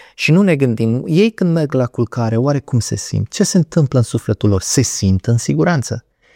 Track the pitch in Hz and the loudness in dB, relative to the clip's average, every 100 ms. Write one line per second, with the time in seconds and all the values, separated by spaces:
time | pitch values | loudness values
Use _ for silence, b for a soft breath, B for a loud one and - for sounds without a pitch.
0 | B - - 165 202 143 131 110 113 120 | B -4 2 4 4 2 0 0 0 -2
1 | - 160 220 - 180 165 151 131 123 - | 0 2 2 0 0 0 0 -2 -2 -2
2 | 113 120 113 113 135 139 - 120 - 107 | -4 -2 -2 0 0 -2 -2 -2 -2 -6
3 | - 104 101 - 190 185 156 170 139 131 | -4 -4 -4 -2 0 2 2 0 2 0
4 | 113 117 - 107 107 98 - - 113 - | 0 -2 -4 -2 0 0 0 0 -2 0
5 | 98 95 - 117 - 147 175 160 - 139 | 0 0 0 -2 0 0 0 0 -4 -10
6 | - b b | -12 b b